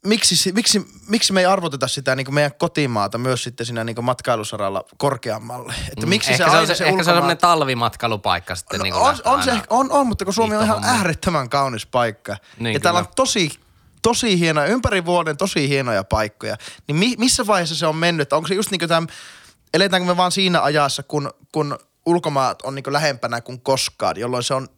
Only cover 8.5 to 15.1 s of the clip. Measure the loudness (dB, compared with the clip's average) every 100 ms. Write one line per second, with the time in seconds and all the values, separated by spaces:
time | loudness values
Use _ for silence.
8.5 | -10 -8 -6 -2 2 2 2 2 2 2
9.5 | -2 0 0 4 2 2 -2 -4 0 0
10.5 | 2 0 0 2 2 2 0 0 0 0
11.5 | 0 0 -2 -2 0 0 -2 -10 -12 _
12.5 | -6 -2 0 2 2 0 0 0 2 -2
13.5 | -4 _ _ _ _ 0 0 2 2 2
14.5 | 2 2 0 0 0 2